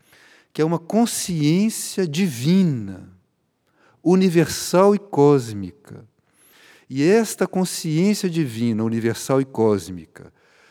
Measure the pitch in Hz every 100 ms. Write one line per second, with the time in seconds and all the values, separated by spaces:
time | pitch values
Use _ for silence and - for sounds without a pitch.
0 | _ _ _ _ _ - 160 165 - 214
1 | 233 - - 165 147 175 220 - - -
2 | 180 147 196 117 139 190 175 127 98 92
3 | 92 92 _ _ _ _ _ _ _ _
4 | 156 185 190 165 156 - - 175 202 208
5 | - 139 143 143 117 101 92 - - 101
6 | 104 _ _ _ _ _ _ _ - 131
7 | 156 226 214 - 185 185 185 - 165 156
8 | 196 208 185 165 135 110 117 107 113 113
9 | 113 110 - 135 135 107 110 101 87 90
10 | 80 - - _ _ _ _